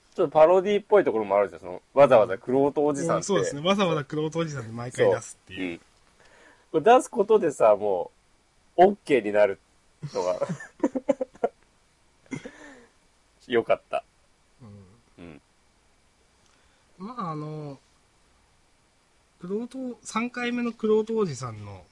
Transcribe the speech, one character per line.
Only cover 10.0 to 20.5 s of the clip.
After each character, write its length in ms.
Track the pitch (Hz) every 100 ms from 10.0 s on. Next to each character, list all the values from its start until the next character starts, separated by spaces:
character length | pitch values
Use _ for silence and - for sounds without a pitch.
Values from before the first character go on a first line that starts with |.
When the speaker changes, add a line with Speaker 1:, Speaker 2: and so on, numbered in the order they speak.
| 147
Speaker 1:
の 100 | 101
が、 140 | 90 90 - 156 - - 269 254 - 277 262 - 277 _ _ _ _ _ _ _ - - - - 285 254 _ _ _ _ _ _ -
<laughs> 0 |
よ 180 | 117
か 100 | -
っ 80 | - -
た。 160 | - _ _ _ _ _ _ 113 101 92 113 _ -
Speaker 2:
う 40 |
ん。 20 |
Speaker 1:
う 40 | 87
ん。 120 | 73 _ _ _ _ _ _ _ _ _ _ _ _ _ _ _ -
Speaker 2:
ま 160 | 202 247
あ、 120 | 175
あ 60 | 151
の、 420 | 151 156 147 262 _ _ _ _ _ _ _ _ _ _ _ _ _ _ _ -
玄 260 | 175 208 240
人、 300 | 262 254 233
三 280 | - 220 240
回 220 | 247 240